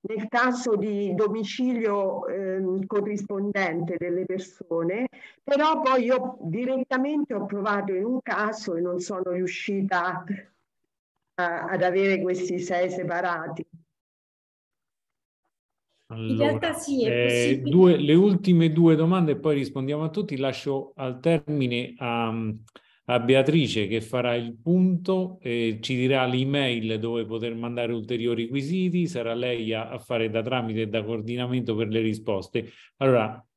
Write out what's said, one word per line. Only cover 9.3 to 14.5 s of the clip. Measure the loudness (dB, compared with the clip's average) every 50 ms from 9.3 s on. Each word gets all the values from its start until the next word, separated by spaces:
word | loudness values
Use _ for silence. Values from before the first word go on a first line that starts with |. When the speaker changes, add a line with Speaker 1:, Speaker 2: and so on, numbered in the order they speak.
Speaker 1:
riuscita | -2 -2 -2 -4 -4 -6 -6 -4 -2 -2 -2 0 0 0 0 -2 -4 -6 -6 -8 -8 -8 -10 _ _ _ _ _ _ _ _ _ _ _ _ _ _ _ _ _ _
a, | -4 -4 -2 -2 -4 -6
ad | -4 -2 0 2
avere | 2 2 2 2 2 2 2
questi | 0 0 -2 -2 -2 -4 -4
isee | -4 -4 -2 0 0 0 0
separati. | -2 -4 -4 -4 -2 -2 -2 -2 -2 -4 -6 -8 -8 -10 -12 _ -14 -20 _ _ _ _ _ _ _ _ _ _ _ _ _ _